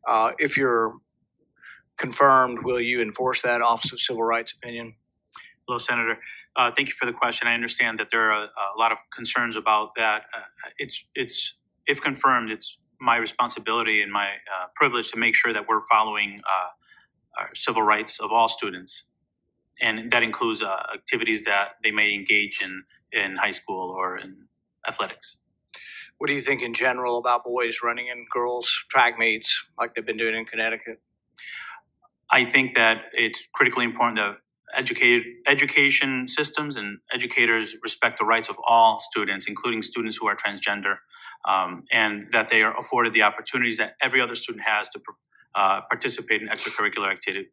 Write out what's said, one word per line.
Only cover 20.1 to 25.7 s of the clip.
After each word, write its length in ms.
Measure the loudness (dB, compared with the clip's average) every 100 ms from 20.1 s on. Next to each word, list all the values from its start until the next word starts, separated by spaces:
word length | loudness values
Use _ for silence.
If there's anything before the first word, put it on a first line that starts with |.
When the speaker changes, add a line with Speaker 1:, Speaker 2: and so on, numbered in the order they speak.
Speaker 2:
that 100 | 2
includes, 400 | 2 0 -2 -2
uh, 200 | -2 -4 -6
activities 500 | -10 -4 -2 0 -2
that 280 | 0 0 -2 -2
they 80 | -2
may 240 | 2 0
engage 480 | 0 0 0 0 -6
in, 220 | -8 -8 -16 _ _
in 240 | -4 -4 -2
high 140 | -2
school 400 | -4 -6 -8 -6
or 260 | -4 -6 -6
in 300 | -14 -18 _ _ _ _ -10
athletics. 480 | -6 -8 -8 -16 -16 _ _ _